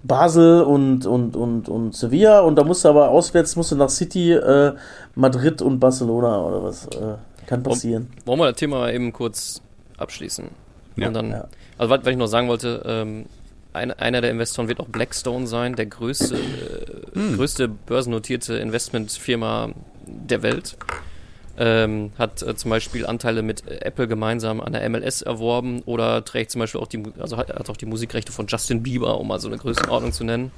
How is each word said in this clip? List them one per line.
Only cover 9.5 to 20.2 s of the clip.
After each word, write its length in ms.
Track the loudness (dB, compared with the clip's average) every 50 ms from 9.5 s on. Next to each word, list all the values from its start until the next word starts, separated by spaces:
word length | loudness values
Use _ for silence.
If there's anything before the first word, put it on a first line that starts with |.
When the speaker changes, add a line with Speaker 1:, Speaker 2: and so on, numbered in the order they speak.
| -12 -14 -18 _ -20 -20 -20 -20 -12 -12
Speaker 2:
abschließen? 480 | -12 -12 -10 -14 -10 -10 -10 -10 -12 -16 -16 -20 -20 -20 -20 -20 -20 -12 -8
Speaker 3:
Ja. 120 | -4 -4 -4
Speaker 2:
Und 60 | -2
dann, 160 | -4 -4 -4
Speaker 1:
Ja. 140 | -6 -8 -10 -12 -18 -20 -20 -20 -6 -4
Speaker 2:
also 120 | 0 2
was, 100 | 2 2 2
was 80 | -2
ich 40 | 0 0
noch 80 | -2
sagen 220 | 0 0 0 0 0
wollte, 340 | -2 -2 -2 -6 -6 -6 -6
ähm, 400 | -6 -6 -6 -6 -6 -10 -12 -14 -16 -20 -20 -20 -20 -20 -20 -20 -12
ein, 180 | -10 -8 -8 -8
einer 280 | -6 -4 -4 -2 0 0
der 100 | 0 0
Investoren 380 | -2 -2 -4 -4 -4 -6 -4 -4
wird 100 | -4 -6
auch 100 | -6 -10
Blackstone 580 | -6 -6 -6 -4 -6 -6 -6 -4 -4 -4 -6
sein, 280 | -4 -4 -4 -4 -4 -4
der 120 | -4 -6
größte, 480 | -6 -6 -8 -6 -6 -4 -2 -4 -2 -4
äh, 20 | -6 -6 -8 -8 -10 -10 -10 -10 -12 -12 -12 -14 -16 -16 -10 -6 -4
Speaker 3:
Hm. 180 | -2 -2 0
Speaker 2:
größte 320 | 0 -2 -2 0 -2 -2 -2
börsennotierte 840 | -2 -10 -6 -2 -2 -2 0 0 -4 -4 -4 -4 -6 -6 -4 -6 -6
Investmentfirma 1120 | -6 -4 -4 -4 -4 -4 -4 -6 -6 -6 -6 -10 -8 -4 -4 -2 -2 -2 -4 -4 -4 -4 -6 -10 -14 -18 -20 -20 -20 -20
der 360 | -18 -16 -16